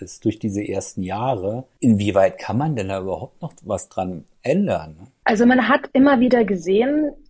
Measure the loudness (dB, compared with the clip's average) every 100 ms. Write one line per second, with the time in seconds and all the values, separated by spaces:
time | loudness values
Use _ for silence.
0 | -12 -6 -4 -4 -4 -4 -4 -4 -6 -6
1 | -6 -4 -4 -2 -4 -6 -10 _ 2 4
2 | 2 2 2 0 -4 -2 -2 -2 -4 -4
3 | -4 -6 -8 _ -16 -12 -6 -6 -4 -6
4 | -6 -8 -14 _ -2 0 0 -2 -6 -18
5 | -20 _ 0 4 4 4 2 0 0 2
6 | 4 4 4 4 2 -2 0 2 2 0
7 | -2 -6